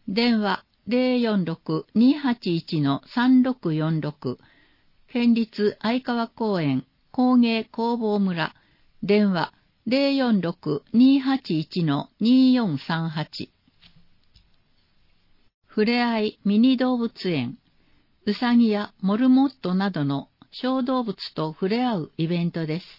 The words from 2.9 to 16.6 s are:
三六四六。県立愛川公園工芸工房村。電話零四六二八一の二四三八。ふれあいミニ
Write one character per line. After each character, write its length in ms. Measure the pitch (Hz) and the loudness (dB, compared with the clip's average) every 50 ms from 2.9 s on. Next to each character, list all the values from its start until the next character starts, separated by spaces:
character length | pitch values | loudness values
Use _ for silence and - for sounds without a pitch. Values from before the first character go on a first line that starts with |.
| 139 - - | -2 -4 -6
三 360 | - - 240 240 254 262 254 247 | -6 -4 0 2 4 4 4 4
六 320 | 262 247 - - 170 156 | 2 -2 -4 -4 -4 -2
四 240 | 156 156 160 160 156 | -2 -2 -2 -2 -2
六。 400 | 147 151 147 _ - 131 123 - _ _ _ _ _ _ _ _ _ _ _ _ _ _ | -4 -6 -10 _ -8 -8 -8 -8 _ _ _ _ _ _ _ _ _ _ _ _ _ _
県 240 | - 240 240 240 233 | -4 0 2 2 2
立 440 | 233 226 - - - 208 208 - - | 2 0 -4 -4 -2 -2 -2 -2 -2
愛 200 | - 214 240 254 | -4 -2 -2 -2
川 280 | - - 240 240 226 226 | -4 -4 -4 -4 -6 -8
公 320 | _ - 233 214 202 175 | _ -6 -4 -2 -2 0
園 240 | 156 143 131 131 131 _ _ _ _ _ | 0 0 -2 -2 -4 _ _ _ _ _
工 240 | - - 254 254 254 | -2 0 2 4 4
芸 300 | 247 240 233 226 226 220 | 4 4 2 0 -2 -4
工 320 | - - - 226 233 240 | -6 -8 -6 -4 -4 -2
房 220 | 233 220 214 208 208 | -2 -2 -2 0 0
村。 360 | 196 190 175 165 156 - - _ _ _ _ _ _ _ _ _ - | 0 -2 -2 -4 -6 -6 -8 _ _ _ _ _ _ _ _ _ -2
電 300 | 175 208 208 208 196 185 | 0 2 2 4 2 2
話 200 | 165 - - _ _ _ _ _ _ _ | 0 -2 -4 _ _ _ _ _ _ _
零 300 | 220 247 277 277 277 277 | -2 0 0 2 0 0
四 240 | 269 254 240 220 190 | 0 0 2 0 0
六 440 | 170 170 175 - - 156 147 - - _ - | 0 -2 -6 -6 -6 -6 -6 -6 -6 _ 2
二 260 | 226 254 262 277 277 | 4 6 6 4 4
八 400 | 262 269 269 262 - - 170 156 | 2 0 -2 -2 -2 -4 -4 -4
一 240 | 156 - - 180 165 | -4 -4 -4 -2 -2
の 260 | 151 143 143 - - _ _ | 0 -2 -4 -6 -10 _ _
二 320 | 208 233 254 262 262 254 254 | 2 4 4 6 6 4 4
四 240 | 254 233 185 147 | 2 0 -2 -4
三 320 | 131 - - 165 165 165 165 | -4 -6 -6 -6 -4 -4 -6
八。 420 | 151 160 151 - - - - - _ _ _ _ _ _ _ _ _ - - _ _ _ _ _ _ _ _ _ _ _ _ _ _ _ _ _ _ _ _ _ _ _ _ _ _ _ _ _ _ _ _ | -6 -6 -8 -8 -10 -14 -14 -14 _ _ _ _ _ _ _ _ _ -20 -20 _ _ _ _ _ _ _ _ _ _ _ _ _ _ _ _ _ _ _ _ _ _ _ _ _ _ _ _ _ _ _ _
ふ 180 | _ - 214 214 | _ -2 0 0
れ 200 | 226 240 240 240 | 0 0 0 0
あ 160 | 240 226 220 | 0 0 -2
い 180 | 214 214 - _ _ | -2 -4 -6 _ _
ミ 120 | 196 208 | 0 2
ニ 200 | 214 | 4